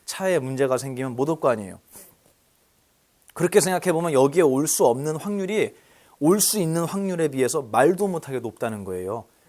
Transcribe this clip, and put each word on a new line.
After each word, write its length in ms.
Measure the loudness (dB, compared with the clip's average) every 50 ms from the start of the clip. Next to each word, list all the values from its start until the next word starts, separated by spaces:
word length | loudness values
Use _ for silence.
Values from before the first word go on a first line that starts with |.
| _
차에 340 | -12 -8 -4 -2 0 0 0
문제가 380 | 0 -2 -2 0 0 2 0
생기면 380 | 0 -2 -6 -6 -6 -6 -6 -2
못 140 | -2 -2 -2
올 100 | 0 0
거 100 | 0 0
아니에요. 300 | 0 0 -4 -10 -14 -18 _ _ -20 -20 -20 -20 _ _ _ _ _ _ _ _ _ _ _ _ _ _ _ _ _ _ _ _ _ _ _ _ -4
그렇게 260 | -2 -2 2 4 2
생각해보면 540 | 2 2 0 0 0 0 0 0 0 2 4
여기에 300 | 4 4 4 4 4 4
올 240 | 4 2 2 0
수 180 | 0 0 2 2
없는 300 | 2 2 0 -2 -4 -6
확률이, 600 | -6 -6 -6 -6 -6 -4 -2 -2 -2 -2 -2 -4 -10 _ _ _ _ _ _ _ 0
올 200 | 2 4 4 4
수 200 | 2 0 0 0
있는 240 | 0 0 0 -2 -2
확률에 460 | -2 -4 -4 -4 -2 0 0 0 0
비해서 320 | 2 0 0 0 0 -2
말도 460 | -4 0 2 4 4 4 4 2 0
못하게 320 | -2 -2 -4 -6 -6 -6 -6
높다는 440 | -6 -8 -8 -6 -6 -6 -6 -8 -8
거예요. 420 | -8 -8 -6 -6 -6 -8 -8 -10 _ _ _ _